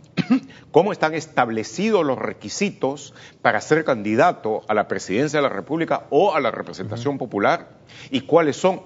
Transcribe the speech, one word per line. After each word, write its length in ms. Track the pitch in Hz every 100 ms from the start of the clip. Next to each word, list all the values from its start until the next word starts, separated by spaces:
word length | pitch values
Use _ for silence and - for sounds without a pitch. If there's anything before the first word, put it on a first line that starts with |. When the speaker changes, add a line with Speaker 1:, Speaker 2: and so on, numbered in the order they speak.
| - -
Speaker 1:
<clears throat> 560 | - 247 - - -
cómo 200 | 139 196
están 220 | 180 156
establecidos 920 | 156 151 - 120 113 107 - 214 208 151
los 120 | 120
requisitos 960 | 107 98 107 - 202 - 131 147 - - - -
para 200 | 123 107
ser 220 | - 156
candidato 800 | 160 120 101 110 170 - 110 107 -
a 60 |
la 140 | 104 98
presidencia 520 | 98 - 98 151 147
de 40 |
la 100 | 135
República 520 | 98 - 160 160 - -
o 240 | 139 196
a 60 | 156
la 100 | 120
representación 640 | 98 - 87 113 117 127 151
Speaker 2:
Ujú. 100 | 123
Speaker 1:
popular 440 | 101 110 165 - - - - -
y 100 | 131
cuáles 340 | - 160 156 127
son 240 | 180 180